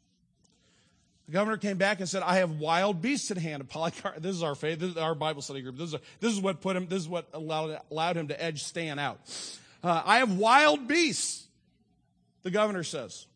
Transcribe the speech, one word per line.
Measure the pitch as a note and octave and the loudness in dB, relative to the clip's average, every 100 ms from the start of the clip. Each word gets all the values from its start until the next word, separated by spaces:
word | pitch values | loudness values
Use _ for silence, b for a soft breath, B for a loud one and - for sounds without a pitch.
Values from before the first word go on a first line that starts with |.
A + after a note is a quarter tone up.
| _ _ _ _ _ b b b b b b _ - | _ _ _ _ _ b b b b b b _ -4
The | |
governor | F3 G#3+ G#3+ | 0 0 0
came | G3+ F#3+ | -2 2
back | G3 G3 | 2 0
and | F#3 | -2
said, | F#3+ | -2
"I | F3 F#3 | 2 4
have | F3 D#3 | 2 0
wild | D3+ E3+ G3+ F3 | 2 2 2 0
beasts | A3+ C#4+ - | 0 -2 -2
in | F#3 | -4
hand." | D#3+ D3 | -4 -6
And | B2+ | -8
Polycarp, | D3+ E3 - G3 D#3+ | -4 -4 -4 -8 -6
this | F3 F3+ | -6 -2
is | |
our | D#3+ | -2
faith, | C3+ D3+ E3 | -2 -4 -2
this | F#3 | -4
is | D#3+ | -2
our | D#3+ | -2
Bible | D#3 D#3 C#3+ | 0 -2 -4
study | C3 C#3 | -8 -10
group. | B2+ B2+ | -10 -10
This | E3+ | -8
is, | |
a, | D3 B B | -8 B B
this | A3+ | -2
is | G3+ | 0
what | F#3+ E3+ | -2 -2
put | F#3 F#3 | -2 -2
him, | F3 | -2
this | F#3+ | -4
is | D#3+ | -4
what | F3 E3 | -6 -8
allowed, | D3+ D#3 D#3 D#3 D#3 - | -10 -4 -4 -4 -6 -8
allowed | D#3 E3 E3+ | -2 0 0
him | D3 | -4
to | D3 | -4
edge | E3 D3 | -4 -6
Stan | - F3 D#3+ C#3+ | -8 -6 -6 -4
out. | C#3 G2+ - B B B B B | -4 -6 -14 B B B B B
Uh, | F3 E3 | 0 2
"I | F#3 A#3 | 6 6
have | B3 F#3 | 6 4
wild | A3 C4+ D4+ D4 A#3+ | 8 8 8 6 2
beasts," | D#4+ D#4+ F3 - - - _ _ _ _ _ _ _ _ _ | 4 4 2 -4 -6 -14 _ _ _ _ _ _ _ _ _
the | F#3 | -4
governor | G3+ G#3+ F#3+ | 0 2 0
says. | D3 D3+ A2+ - - | -6 -8 -10 -14 -20